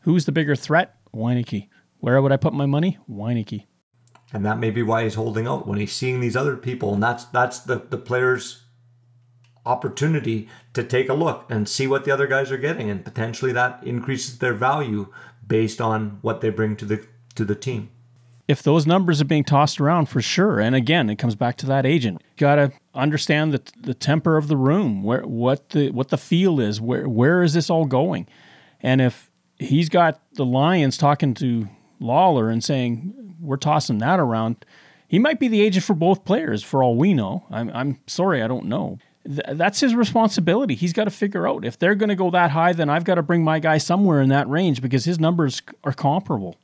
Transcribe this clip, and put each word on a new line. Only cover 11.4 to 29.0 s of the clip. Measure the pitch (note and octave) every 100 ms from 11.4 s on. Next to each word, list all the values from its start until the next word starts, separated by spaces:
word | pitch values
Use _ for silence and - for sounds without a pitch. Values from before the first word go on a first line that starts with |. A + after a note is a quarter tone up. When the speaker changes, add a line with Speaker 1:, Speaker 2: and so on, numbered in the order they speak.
| -
Speaker 2:
and | A2+ G#2
see | - C3+
what | C3+
the | C3+
other | C#3 C#3
guys | C3+ C3+
are | C3
getting. | C#3+ E3 A2
And | G2
potentially | G2+ - A2+ A#2 C3
that | B2 B2 -
increases | - A#2+ A#2+ B2+ - -
their | B2+
value | G#2+ B2+ D3 C3 G#2 G2 - - _ G2+
based | A2 A2 -
on | A2+ A2 G#2+ G2+
what | A#2 A2
they | A2+
bring | G#2+ G#2+ G#2
to |
the, | G#2 G#2+ - _ _ -
to |
the | G#2
team. | D3 C3+ A#2 G#2 _ _ _ _ _ -
Speaker 1:
If | C#3
those | - D#3+ D3+
numbers | F3+ F3+ D3
are |
being | C#3+ D#3
tossed | C#3 C#3+ D3 -
around, | D3 E3+ D3
for | C3
sure. | - - G3+ B2
And | A2
again, | C3 A#2 E3 A2+
it | G#2+
comes | A#2+ G#2
back | B2 B2
to | C3+
that | C3+ C3
agent. | D3 A#2 E2
You | _ -
gotta | C#3+ D3 C#3+ - _
understand | - C#3 D3+ - D3+ D#3
the, | C#3 - -
the | -
temper | B2 - D3+ E3 D#3
of | D3
the | D3
room, | C3 F3 E3+ G2+
where, | G2 B2+
what | - A2+ A#2+ C#3+ _
the, | D#3 C#3
what | A#2+ C3
the | C3+
feel | - E3+ F#3+ D3+
is, | G#2+ G#2
where, | A#2 B2 C3+
where | A2 C3 F3+
is | F3
this | E3 -
all | E3 D3+
going? | C3 E3+ F3 - - - - _ _
And | B2+ C3